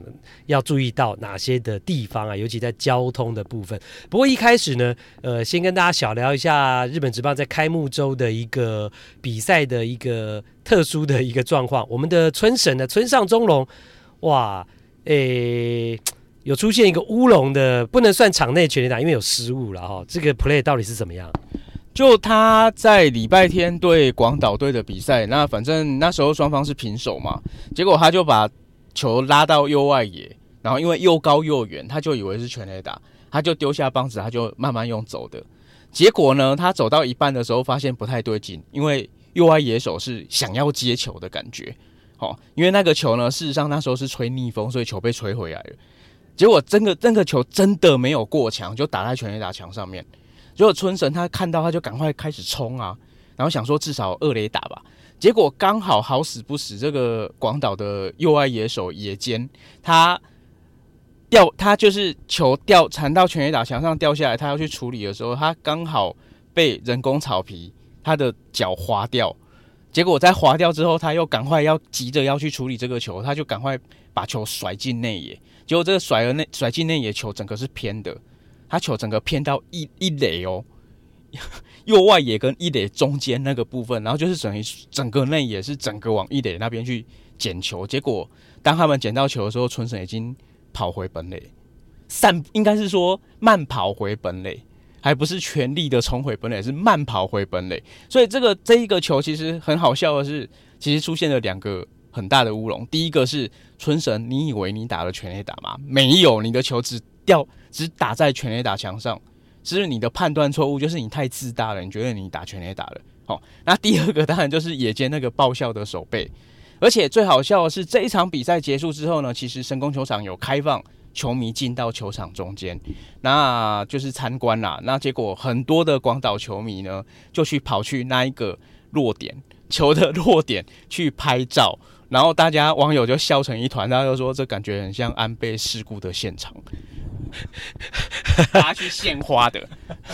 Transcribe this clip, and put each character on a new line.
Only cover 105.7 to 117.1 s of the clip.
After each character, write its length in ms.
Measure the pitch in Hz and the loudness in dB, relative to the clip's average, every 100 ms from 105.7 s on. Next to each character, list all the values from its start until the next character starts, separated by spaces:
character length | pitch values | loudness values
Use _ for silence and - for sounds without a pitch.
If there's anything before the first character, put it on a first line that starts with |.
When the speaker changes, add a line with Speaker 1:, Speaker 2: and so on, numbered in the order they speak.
| 131 139 | -12 -2
Speaker 2:
没 340 | 135 131 180 | 2 6 6
有， 200 | 160 107 | 6 4
你 80 | 110 | 2
的 120 | 123 | -2
球 180 | - 123 | -2 -4
只 200 | - 117 - _ | -4 -10 -14 _
掉， 220 | - 165 - - - | 2 2 2 -12 -16
只 160 | - 165 | -10 -8
打 260 | - 117 | -4 -4
在 180 | 120 147 | 0 0
全 180 | 131 127 | 0 -4
垒 120 | 113 | -4
打 140 | 113 98 | -4 -4
墙 220 | 101 107 | -6 -8
上， 220 | 120 104 _ _ _ _ | -8 -8 _ _ _ _
是 240 | - 180 185 | -6 -4 -2
你 120 | 117 | -2
的 100 | 117 | -4
判 220 | - 170 | -2 -2
断 180 | 151 143 | 0 0
错 160 | 143 139 | 0 0
误， 120 | 139 | 0
就 100 | 151 | -4
是 100 | 165 | -4
你 100 | 110 | -8
太 200 | 147 131 | -6 -6
自 240 | - 131 | -8 -10
大 220 | 117 110 | -6 -6
了， 80 | 98 | -6
你 80 | 92 | -8
觉 120 | 107 | -6
得 100 | 123 | -6
你 160 | 104 92 | -6 -10
打 160 | 78 | -12
全 160 | 90 98 | -12 -12
垒 140 | 87 | -12
打 100 | 98 | -12
了。 160 | - - - _ - | -12 -14 -20 _ -10
好， 160 | 87 _ - | -10 _ -8
那 120 | - - | -2 0
第 220 | - 175 | 2 2
二 140 | 165 | 2
个 120 | 151 | 0
当 140 | 151 170 | 0 0
然 120 | 143 | 0
就 80 | 160 | -2
是 160 | 165 | -4
野 180 | 143 117 | -4 -2
间 180 | 110 131 | -2 -2
那 100 | 151 | -2
个 100 | 123 | -4
爆 220 | 131 131 | 2 2
笑 200 | 123 123 | 2 -6
的 120 | 104 | -6
守 200 | 104 85 - | -8 -10 -8
备。 220 | 113 - - - - - - | -6 -8 -12 -20 -20 -18 0
而 100 | 233 | 2
且 180 | 226 | 4
最 160 | 147 | 2